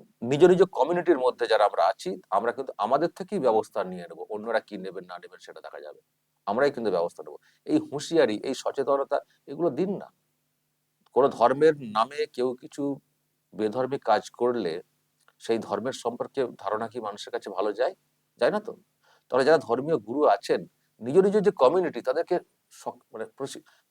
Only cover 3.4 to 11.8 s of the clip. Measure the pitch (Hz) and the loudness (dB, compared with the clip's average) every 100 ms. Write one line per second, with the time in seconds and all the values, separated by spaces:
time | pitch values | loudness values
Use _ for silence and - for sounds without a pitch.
3.4 | 131 110 104 - 92 90 85 80 - 107 | 2 2 0 -4 -6 -8 -14 -14 -12 -10
4.4 | 110 110 - 101 95 92 90 87 90 90 | -2 -4 -4 -12 -12 -12 -14 -16 -18 -20
5.4 | - 80 73 73 73 71 _ _ _ _ | -20 -18 -16 -16 -16 -18 _ _ _ _
6.4 | - 110 143 135 113 90 85 - 76 73 | -6 0 0 0 -2 -2 -2 -6 -18 -18
7.4 | _ _ - 151 151 139 - 165 131 104 | _ _ -2 -2 -2 -8 -2 2 2 0
8.4 | - 127 - - 131 139 135 139 - _ | -6 -6 -6 -4 0 0 0 -4 -6 _
9.4 | - 143 170 139 190 180 - _ _ _ | -14 -4 -4 -2 -4 -6 -10 _ _ _
10.4 | _ _ _ _ _ _ _ 113 135 - | _ _ _ _ _ _ _ 4 4 6
11.4 | 120 135 156 147 | 4 6 4 4